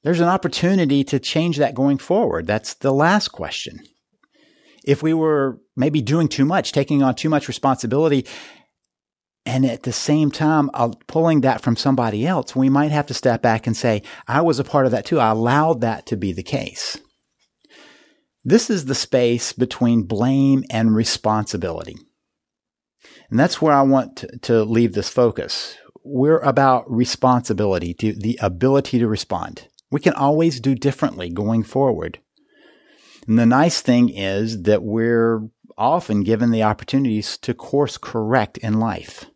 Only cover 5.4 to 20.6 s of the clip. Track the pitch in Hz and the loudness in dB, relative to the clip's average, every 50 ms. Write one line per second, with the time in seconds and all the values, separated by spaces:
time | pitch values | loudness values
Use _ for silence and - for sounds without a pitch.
5.4 | 135 135 120 - _ _ _ 127 127 151 147 156 110 127 147 170 160 143 - - | 0 -2 -4 -8 _ _ _ -2 -2 0 0 0 0 0 0 0 0 0 2 0
6.4 | 135 151 180 190 131 - - 147 139 - 156 139 135 131 120 - - 160 156 143 | 0 2 2 -2 -2 0 -2 -2 0 2 2 2 2 2 0 -2 -2 0 0 -2
7.4 | - - 120 - - 135 131 - - 113 123 143 160 160 143 131 123 - - - | -2 -4 -8 -2 -2 -2 -2 0 -2 -2 0 0 2 2 2 0 -2 -4 -16 -20
8.4 | - - - - _ _ _ _ _ _ _ _ _ _ _ _ _ _ _ _ | -20 -20 -20 -20 _ _ _ _ _ _ _ _ _ _ _ _ _ _ _ _
9.4 | _ - 120 131 135 127 117 - - 127 117 - - - 151 156 156 143 - - | _ -4 0 2 2 0 0 -4 -6 -6 -6 -4 0 0 2 2 2 0 0 0
10.4 | 156 151 156 151 143 135 - - 120 120 - _ _ - - 160 165 165 160 147 | 0 2 2 2 0 0 0 -2 -2 -2 -2 _ _ -4 -2 0 2 4 2 4
11.4 | 123 131 117 - - - 117 - - 143 131 123 117 113 104 107 120 170 185 170 | 2 2 0 0 0 -2 -2 0 0 0 0 2 0 0 -2 -2 -2 -2 -2 -2
12.4 | - - - 135 131 135 135 143 151 151 151 147 143 - 123 - - 127 117 110 | -4 -4 -2 0 2 2 2 2 0 0 0 -2 -2 -4 -8 0 0 0 0 2
13.4 | - 120 110 110 - 120 110 - - 120 110 104 - - - - - - 120 143 | 2 0 0 0 -2 -4 -4 0 0 0 0 -2 -4 -10 -20 -16 -8 -2 0 2
14.4 | 170 170 143 123 135 - - 143 131 127 120 110 - - 170 151 120 110 110 110 | 2 2 2 0 -2 0 0 2 2 2 0 -2 -2 0 0 2 2 2 2 2
15.4 | 117 120 131 147 156 165 165 117 120 113 110 - _ - 117 95 98 98 87 92 | 2 2 2 2 2 2 0 0 -2 -4 -4 -6 _ -8 -6 -4 -4 -4 -6 -6
16.4 | 90 - - - - - 101 - - - - - _ _ _ _ _ _ _ _ | -8 -6 -6 -6 -6 -8 -10 -10 -10 -10 -10 -12 _ _ _ _ _ _ _ _
17.4 | _ _ _ _ _ _ _ - - - - _ _ _ _ _ _ _ _ _ | _ _ _ _ _ _ _ -20 -20 -20 -20 _ _ _ _ _ _ _ _ _
18.4 | _ 131 175 233 233 - 220 180 139 127 135 - - - - 127 123 117 120 117 | _ 2 2 4 4 2 -4 -4 -2 -4 -4 -4 -2 0 0 2 2 2 0 0
19.4 | - - - - 127 127 - - 127 117 117 113 98 90 117 101 120 127 135 139 | -4 -8 -2 -2 -4 -4 0 0 2 4 4 2 2 0 -2 0 0 2 2 4
20.4 | 135 139 135 135 | 4 4 4 2